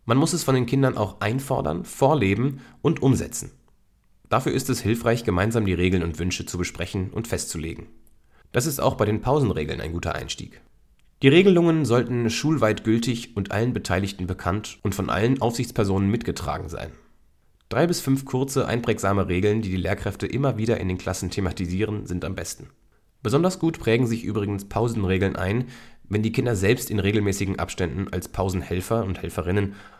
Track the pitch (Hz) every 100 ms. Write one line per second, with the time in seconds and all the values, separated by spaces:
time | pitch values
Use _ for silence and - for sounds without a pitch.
0 | - 127 170 170 - 131 123 139 131 -
1 | 98 - 107 131 135 135 76 120 180 -
2 | 139 151 98 98 139 139 - - 139 139
3 | 139 104 - - - - _ _ _ _
4 | _ _ - 117 143 135 - 120 98 117
5 | 117 113 107 90 110 117 98 85 90 92
6 | 85 80 90 - - 87 87 - 87 98
7 | 92 - 113 92 - 82 80 - - -
8 | - - _ _ _ - 160 139 131 -
9 | 104 107 123 147 117 80 76 - 80 82
10 | 80 - - - - - _ _ _ _
11 | _ - 135 165 196 175 170 160 120 123
12 | 117 120 117 - 151 151 110 101 110 117
13 | 117 117 - 104 98 101 120 110 - 90
14 | 98 - 90 92 87 104 - - 101 104
15 | - 95 117 135 120 117 120 - 98 95
16 | 98 117 - 73 73 76 - - - -
17 | _ _ _ _ _ _ - 117 175 170
18 | 135 135 135 127 139 147 - 120 117 -
19 | 98 101 92 90 104 110 98 92 87 104
20 | 101 - 104 127 139 107 113 - 95 92
21 | - 95 90 - 92 - 87 92 110 107
22 | - 90 - 92 - - - _ _ _
23 | _ _ 110 139 180 185 165 160 113 117
24 | 117 113 - 107 101 101 - 107 120 117
25 | 92 92 98 - 92 117 135 - - -
26 | - 104 113 127 120 98 98 123 - 107
27 | 95 104 101 98 98 - 85 - 87 80
28 | 98 92 - - 95 92 - 90 - 113
29 | 95 87 80 - 85 101 101 - -